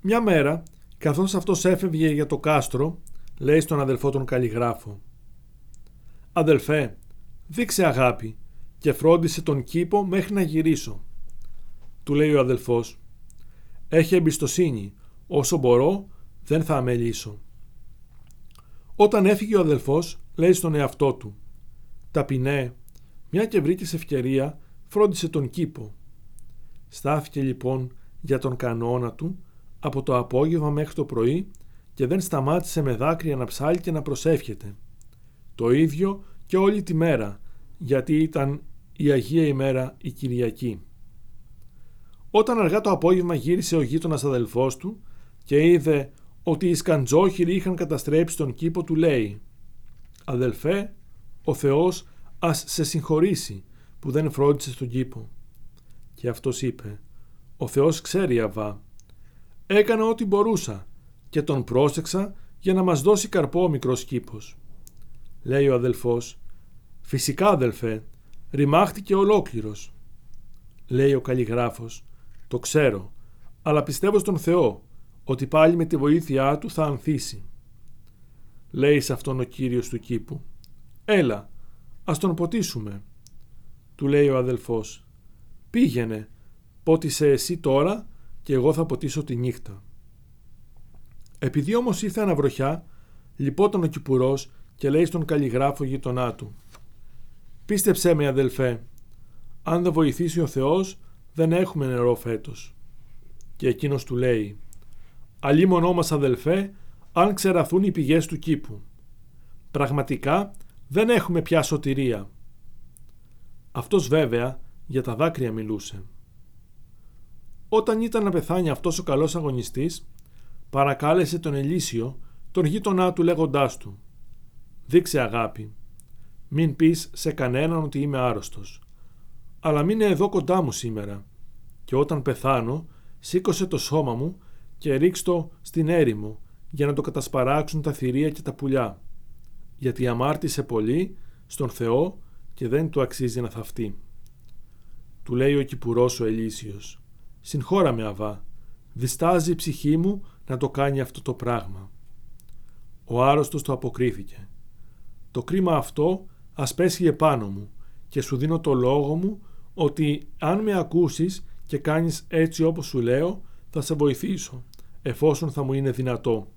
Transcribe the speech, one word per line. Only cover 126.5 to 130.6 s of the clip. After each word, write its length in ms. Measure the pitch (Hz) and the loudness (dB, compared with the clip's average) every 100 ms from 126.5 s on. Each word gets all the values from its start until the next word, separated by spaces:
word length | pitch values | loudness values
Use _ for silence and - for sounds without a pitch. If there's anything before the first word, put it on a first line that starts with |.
| 143 160 131 | 2 2 4
πεις 340 | 160 165 - | 4 4 -4
σε 180 | - 160 | -6 -6
κανέναν 520 | 151 127 123 160 165 | -2 0 2 0 0
ότι 180 | 151 139 | -2 -2
είμαι 160 | 143 135 | -2 0
άρρωστος. 640 | 127 107 - - 101 - - - - - - - - - | 0 0 -6 -10 -12 -14 -20 -20 -20 -18 -18 -16 -16 -4
Αλλά 240 | 160 151 | 0 2
μείνε 220 | 156 220 208 | 2 4 4
εδώ 240 | 156 202 | 4 2
κοντά 320 | 196 131 185 | 2 2 2